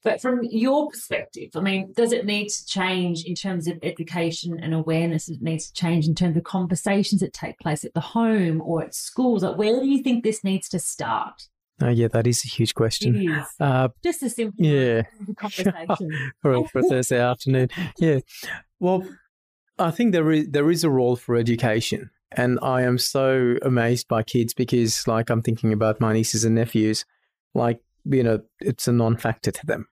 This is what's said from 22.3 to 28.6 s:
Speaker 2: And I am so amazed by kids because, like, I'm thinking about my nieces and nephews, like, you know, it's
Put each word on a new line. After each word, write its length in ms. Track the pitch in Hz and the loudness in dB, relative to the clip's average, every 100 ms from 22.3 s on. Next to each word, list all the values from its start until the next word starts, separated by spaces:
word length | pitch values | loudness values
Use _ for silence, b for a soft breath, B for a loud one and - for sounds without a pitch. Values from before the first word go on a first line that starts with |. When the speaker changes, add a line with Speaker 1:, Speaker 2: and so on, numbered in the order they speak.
Speaker 2:
And 260 | - 123 123 | -2 0 0
I 220 | - 127 | 0 0
am 140 | 127 123 | 2 2
so 580 | - 139 135 131 123 123 | 0 0 2 4 2 2
amazed 440 | 135 123 117 120 - | 2 2 2 0 0
by 140 | 117 | -2
kids 320 | 107 123 117 | 0 0 0
because, 540 | - 127 127 117 - - | -2 0 2 2 0 0
like, 220 | 113 117 | 0 2
I'm 120 | 117 | 0
thinking 300 | 117 113 113 | 0 0 0
about 260 | 107 110 107 | 2 2 2
my 140 | 113 | 2
nieces 300 | 110 110 110 | 2 0 0
and 120 | 113 113 | 2 2
nephews, 500 | 117 107 107 110 - _ _ _ _ - | 2 2 2 0 -6 _ _ _ _ -2
like, 240 | 117 117 _ _ | 0 -2 _ _
you 180 | - 135 | 0 2
know, 200 | 117 110 - | 4 2 -2
it's 280 | _ | _